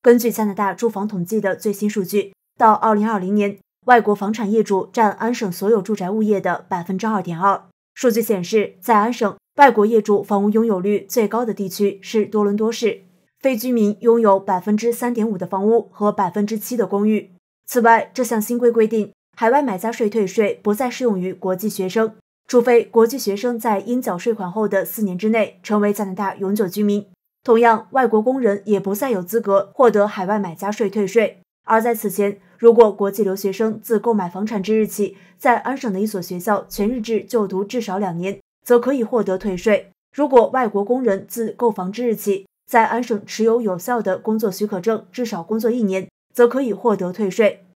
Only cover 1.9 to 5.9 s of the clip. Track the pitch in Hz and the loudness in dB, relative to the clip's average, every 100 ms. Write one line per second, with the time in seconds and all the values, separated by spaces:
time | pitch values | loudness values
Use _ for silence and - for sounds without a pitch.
1.9 | 208 185 202 196 _ _ _ 226 208 220 | -2 -2 -2 -4 _ _ _ 2 4 2
2.9 | 214 220 214 180 208 202 196 _ _ - | 2 0 -2 0 0 0 -4 _ _ 4
3.9 | 240 214 202 202 220 202 220 202 190 - | 4 4 -2 -2 -4 0 0 2 0 -2
4.9 | - 214 190 226 247 208 170 196 220 180 | 0 0 0 -4 -4 -6 -4 0 0 0